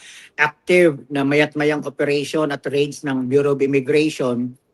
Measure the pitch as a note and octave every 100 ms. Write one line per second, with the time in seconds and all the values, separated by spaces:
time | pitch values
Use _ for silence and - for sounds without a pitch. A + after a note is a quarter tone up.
0 | - - - - D3+ - - F3+ F3 C3+
1 | - C#3+ C3+ D3 D3 D3 D3+ D3 C#3 C3
2 | C#3+ C#3+ C3+ D#3+ D3+ C#3 C#3+ C#3 D3 -
3 | D3 C3 B2+ C#3 C#3+ C#3 C3+ C#3 B2+ D3+
4 | D#3 D3+ C3 A#2+ B2 B2 _